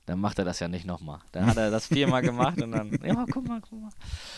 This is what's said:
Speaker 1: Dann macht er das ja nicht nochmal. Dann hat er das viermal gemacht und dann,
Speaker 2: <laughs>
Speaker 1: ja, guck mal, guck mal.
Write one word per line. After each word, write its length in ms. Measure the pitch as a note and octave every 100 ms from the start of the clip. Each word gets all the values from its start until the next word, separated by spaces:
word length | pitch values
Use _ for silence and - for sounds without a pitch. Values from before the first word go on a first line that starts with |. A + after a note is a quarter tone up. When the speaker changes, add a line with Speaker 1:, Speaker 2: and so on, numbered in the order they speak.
| -
Speaker 1:
Dann 120 | F2+
macht 180 | G#2 G2+
er 60 | F2+
das 140 | F2
ja 80 | E2+
nicht 180 | F2+ F2+
nochmal. 320 | E2+ D2+ C#2+ -
Dann 140 | F2+ G#2
hat 100 | A2+
er 120 | G#2+
das 160 | A2 -
viermal 340 | C#3 C#3 B2+
gemacht 400 | B2 A#2+ C3 F3
und 80 | A2+
dann, 220 | A2+ G#2
Speaker 2:
<laughs> 120 | -
Speaker 1:
ja, 220 | - A#3 A#3+
guck 160 | C4+ A#3+
mal, 140 | A#3
guck 220 | - A3+
mal. 80 | G#3+ - - - -